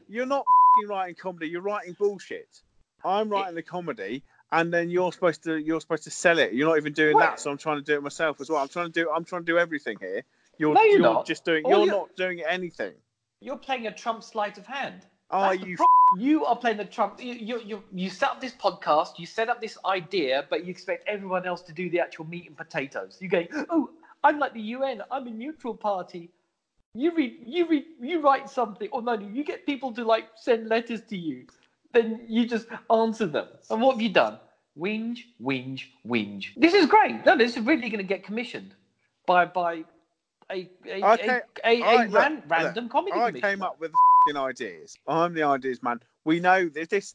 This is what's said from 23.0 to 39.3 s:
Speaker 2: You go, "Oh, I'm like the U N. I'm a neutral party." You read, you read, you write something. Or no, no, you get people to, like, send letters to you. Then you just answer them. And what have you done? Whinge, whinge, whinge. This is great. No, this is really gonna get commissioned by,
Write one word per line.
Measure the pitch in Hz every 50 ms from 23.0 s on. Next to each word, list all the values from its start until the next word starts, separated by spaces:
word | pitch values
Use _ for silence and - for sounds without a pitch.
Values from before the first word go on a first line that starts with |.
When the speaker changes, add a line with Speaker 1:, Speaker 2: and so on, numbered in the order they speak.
| 95 95 - -
Speaker 2:
You | 190 185
go, | 196 180 170 - - 302 - -
"Oh, | 339 330 262 - - - _ - - _ -
I'm | 285 311 294
like | 285 - -
the | 233
U | 214 208 240 254 269
N. | 269 262 208 - -
I'm | - 277 262 247
a |
neutral | 226 220 233 294 320 - - 254 214
party." | - - 214 202 185 180 180 - 175 170 170 _ _ _ _ _ _ _ _ _ _ _ _ -
You | 214 269 349 339
read, | 330 277 233 220 - -
you | 220 269 359 339
read, | 320 330 277 262 - - -
you | 240 269 359 330
write | 285 277 269 240 - 214
something. | - 254 240 214 202 - 208 -
Or | - 254
no, | 220 240 233
no, | 214 196
you | 208 196 254 294
get | 339 339 - -
people | - 285 247 - 262 220
to, | 226 233
like, | 220 226 220 220 - _
send | _ - 285 240 226 226 220
letters | 226 233 233 233 240 208 -
to | - 208 185
you. | 170 156 131 123 123 - _ _ _ _ _ _ _ _ -
Then | 240 220 226 220 220 - -
you | 220 226 240
just | 226 240 214 220 - - - - - 233
answer | 226 226 226 220 - 226
them. | 165 147 117 98 - - - _ -
And | 220 220
what | 233 262 262
have | 226
you | 220 220
done? | 175 165 120 107 107 - - _ _ _ _ _ _ 143
Whinge, | 160 202 214 220 226 233 240 240 - _ _ -
whinge, | 113 131 139 131 123 131 135 131 - - _ _ -
whinge. | 107 123 117 104 101 104 101 98 - - -
This | 240 330 349
is | 415 339 240
great. | - 427 415 277 - - -
No, | 262 381 311
this | 226 240 240
is | 269 214
really | 233 320 247 233 233
gonna | 208 214 190
get | 185 196 180 190
commissioned | - 208 226 247 - - - 98 95 - _ _ _ _ _ _ _ _ _ _
by, | -